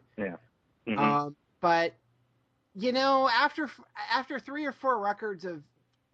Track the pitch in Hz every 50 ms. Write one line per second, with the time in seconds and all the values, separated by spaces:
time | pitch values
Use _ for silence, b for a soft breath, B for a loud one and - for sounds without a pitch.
0 | - _ _ - 208 190 175 - - _ _ _ _ _ _ _ _ 233 220 -
1 | 143 147 143 143 147 147 147 - _ _ _ _ - 170 170 165 165 165 - _
2 | _ _ _ _ _ _ _ _ _ _ _ _ _ _ _ 190 190 254 240 262
3 | 269 269 277 269 269 269 226 233 277 294 - - 311 233 - - 240 - _ 208
4 | 208 - 226 262 262 - 302 254 - - 277 294 302 285 247 - - 269 254 220
5 | 202 202 208 208 226 214 202 170 165 185 170 156 147 _ _ _ _ _ _ _
6 | _ _